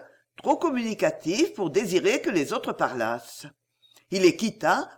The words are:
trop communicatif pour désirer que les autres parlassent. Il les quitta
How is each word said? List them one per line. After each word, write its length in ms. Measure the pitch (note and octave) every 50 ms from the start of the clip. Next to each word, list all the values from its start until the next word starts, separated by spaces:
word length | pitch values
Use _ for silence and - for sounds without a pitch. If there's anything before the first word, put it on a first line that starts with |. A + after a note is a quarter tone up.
| - - _ _ _ _ _
trop 200 | - - A#3 D4+
communicatif 960 | - - E4 C4+ B3 A#3 A3 G3+ - F#3 D#3 - - - D#3 F#3 A#3 E4 - -
pour 160 | - F#3+ D#3+
désirer 520 | C3 G3 A#3+ F3 F3+ E3+ C3 G3 B3 C#4+
que 80 | - E4
les 240 | A3+ D#3+ C#3 A#2+ G3+
autres 200 | - - C4 -
parlassent. 760 | - D#3+ C3 C3+ B2 A2 A2 A#2 A#2+ - - - - - D3 _ _ _ _ _ _ _ _ _ _ _ _
Il 100 | F3 F#3+
les 140 | F#3 E3+ -
quitta 540 | - A3 G#3+ - - - D#3 F#3 C4 - - -